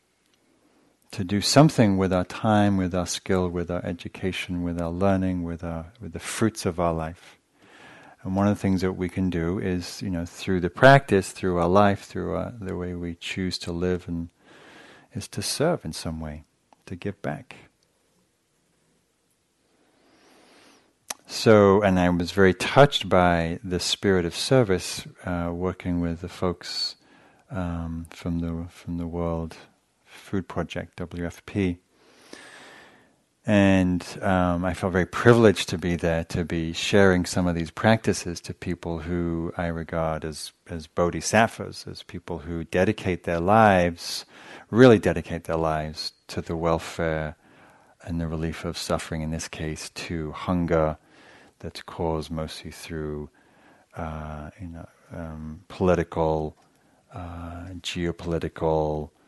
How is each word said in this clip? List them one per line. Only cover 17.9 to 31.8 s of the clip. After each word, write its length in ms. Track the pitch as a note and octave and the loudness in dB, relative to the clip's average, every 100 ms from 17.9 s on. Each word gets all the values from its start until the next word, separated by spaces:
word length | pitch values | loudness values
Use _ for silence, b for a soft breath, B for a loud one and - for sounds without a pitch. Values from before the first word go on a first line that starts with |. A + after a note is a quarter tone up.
| _ _ _ _ _ _ _ _ _ _ _ _ _ _ _ _ _ _ b b b b b b b b b b b b _ _ - - | _ _ _ _ _ _ _ _ _ _ _ _ _ _ _ _ _ _ b b b b b b b b b b b b _ _ -16 -12
So, 540 | - A#2+ G#2+ G2+ G2 | 0 6 8 8 6
and 180 | G2+ F#2 | 4 4
I 120 | F2+ | 2
was 220 | F2 F2 | 2 -2
very 200 | - F#2+ | 4 4
touched 560 | F2+ - - C#3+ - F#2 | 4 2 6 6 4 2
by 500 | F#2+ F2 E2+ E2 E2+ | 4 4 4 0 -4
the 160 | F#2 F2 | -4 -4
spirit 460 | - - G#2 F#2 E2+ | -2 -2 2 2 0
of 100 | - | -4
service, 720 | - C3+ G#2 F2+ - - - - | 2 2 4 0 -2 -10 -12 -12
uh, 260 | - F2 F2 | -6 -4 -4
working 500 | E2+ F2+ F2 F#2+ F2 | -4 -6 -4 -4 -2
with 200 | F2 E2 | -2 -4
the 80 | F2+ | -10
folks, 680 | - F#2 F2 - - - - b b b b _ | -4 -4 -4 -8 -8 -8 -10 b b b b _
um, 560 | F#2+ F2 E2+ E2 E2 E2 | -6 -6 -6 -6 -8 -12
from 300 | - F2+ E2+ | -12 -6 -4
the, 280 | E2+ E2 F2 | -4 -6 -10
from 300 | - - E2+ | -14 -10 -8
the 80 | E2+ | -6
World 500 | F2 E2+ E2 E2 - - _ _ _ | -4 -4 -4 -6 -12 -20 _ _ _
Food 440 | _ - - G2 F2 | _ -20 -6 -6 -4
Project, 480 | F#2+ E2+ - F2+ - | -6 -6 -8 -10 -12
W 300 | F2 F2 E2+ | -12 -8 -8
F 180 | - - | -10 -8
P. 320 | G#2+ F#2+ F2 | -2 -2 -2